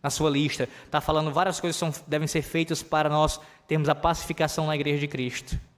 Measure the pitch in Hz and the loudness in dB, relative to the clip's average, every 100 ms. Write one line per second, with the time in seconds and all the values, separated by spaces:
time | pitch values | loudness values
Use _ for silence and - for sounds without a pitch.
0 | 143 - 156 139 147 - 131 - - 151 | -4 0 2 2 0 0 -6 -6 -4 -2
1 | - 156 156 143 190 175 175 160 165 147 | 2 0 2 2 0 0 -4 -2 -2 -4
2 | - 151 156 165 143 165 165 160 - 156 | -4 -2 0 -2 -2 -2 -2 -4 0 2
3 | 151 151 151 - - - - 156 147 147 | 4 4 2 0 -12 -20 -2 0 2 2
4 | 165 165 - 160 156 - 156 151 143 147 | 2 0 -4 0 0 0 0 0 0 0
5 | 143 135 127 - - - - | -2 -2 -4 -6 -6 -6 -6